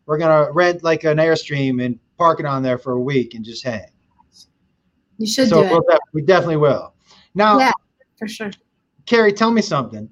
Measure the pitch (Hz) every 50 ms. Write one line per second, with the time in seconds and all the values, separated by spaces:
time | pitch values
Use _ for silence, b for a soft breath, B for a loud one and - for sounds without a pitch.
0 | _ - 151 156 170 160 156 151 147 143 147 170 180 175 175 175 170 165 160 156
1 | 160 156 151 156 160 165 160 156 160 - 151 143 139 131 127 123 123 123 120 -
2 | _ _ _ _ 170 165 160 156 156 143 139 135 131 127 127 123 - 135 123 123
3 | 123 135 139 131 120 120 - 113 110 113 117 - - 131 117 104 92 - _ _
4 | _ _ _ _ _ _ _ _ - _ _ _ _ _ _ _ _ _ _ _
5 | _ _ _ - 220 208 - - 262 226 190 160 151 - 165 170 165 - 170 151
6 | - - - 151 143 139 185 175 170 170 160 151 151 147 127 - - - _ _
7 | b b b b b b _ 180 208 214 208 233 262 247 214 - - _ _ _
8 | _ _ _ _ 226 208 220 - 220 202 - - _ _ _ _ _ _ _ _
9 | _ - 240 233 226 208 202 208 226 226 233 220 - - 165 143 127 110 113 107
10 | 107 110